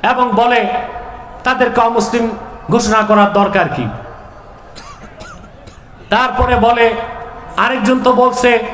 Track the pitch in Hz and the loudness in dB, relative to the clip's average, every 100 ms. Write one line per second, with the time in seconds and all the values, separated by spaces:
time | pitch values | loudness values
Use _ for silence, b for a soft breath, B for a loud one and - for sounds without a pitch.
0 | 214 240 240 208 240 240 208 185 185 - | 0 2 2 2 2 2 0 -4 -6 -10
1 | - - - - - 262 247 226 233 233 | -12 -14 -16 -6 -4 0 2 2 2 2
2 | 208 240 226 208 - - - 214 208 220 | 0 0 -2 -4 -12 -14 -2 0 2 0
3 | 208 208 202 202 202 190 170 - 110 - | 4 4 4 2 2 2 0 -2 -6 -6
4 | - - - - - - - - - - | -14 -18 -20 -20 -20 -20 -20 -20 -18 -18
5 | - - - - - - - - - - | -20 -18 -18 -18 -20 -20 -20 -20 -20 -20
6 | - 214 247 247 247 247 226 233 233 220 | -2 0 0 0 0 4 4 4 2 2
7 | - - - - - - 226 262 208 254 | -8 -10 -14 -16 -12 -2 0 0 2 2
8 | 226 247 247 247 240 233 220 | 4 4 4 4 2 2 -2